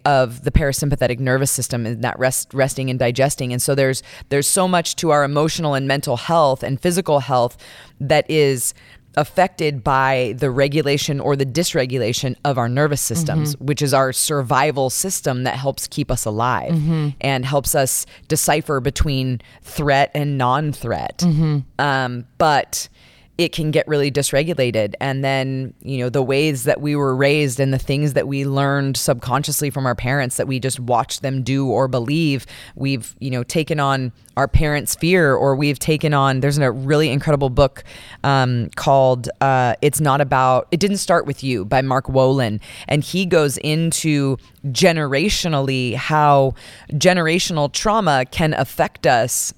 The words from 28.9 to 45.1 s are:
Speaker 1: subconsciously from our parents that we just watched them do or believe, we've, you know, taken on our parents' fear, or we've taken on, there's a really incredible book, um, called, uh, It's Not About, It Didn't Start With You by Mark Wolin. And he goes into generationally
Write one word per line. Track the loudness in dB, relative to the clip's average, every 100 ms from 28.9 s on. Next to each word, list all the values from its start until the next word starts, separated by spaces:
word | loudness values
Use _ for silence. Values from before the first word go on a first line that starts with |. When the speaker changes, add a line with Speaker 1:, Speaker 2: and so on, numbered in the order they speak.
| -2
Speaker 1:
subconsciously | 0 -2 0 -2 -2 -4 -4
from | -2 -2
our | -2
parents | -2 -2 -2 -4
that | -4
we | -2
just | -4 -4
watched | 0 0 0 -4
them | -4 -4
do | -2 -2 0
or | 0 0
believe, | -2 -2 0 0 -2 -6 -16 -18 -8
we've, | -4 -4 -6 -10
you | -6
know, | -6
taken | -2 -2 -2 -2
on | 0 0 -4 -8 _ -4
our | 2
parents' | 4 4 0 -4 -2
fear, | 2 4 4 4
or | 2 2
we've | 0 0
taken | 0 0 2
on, | 2 2 2
there's | 0 2
a | 0
really | 0 0 2 2
incredible | 0 0 2 2
book, | 2 2 0 -20 -20 -20 -6 0
um, | 2 2 0 -4 -4
called, | 2 4 4 2 -2 -2
uh, | 2 2 2 2
It's | 0 2
Not | 2 2
About, | 2 2 4 2 0
It | 0
Didn't | 0 -2
Start | 0 0 0
With | -4
You | -4 -4 0
by | 0
Mark | 2 0 0
Wolin. | 2 4 4 0 -2 -8 -14 -4
And | -2
he | -2 -2 2
goes | 2 2 0
into | -2 -2 -2 -2 0 0 0 -2 -8 _ -8
generationally | 2 2 2 0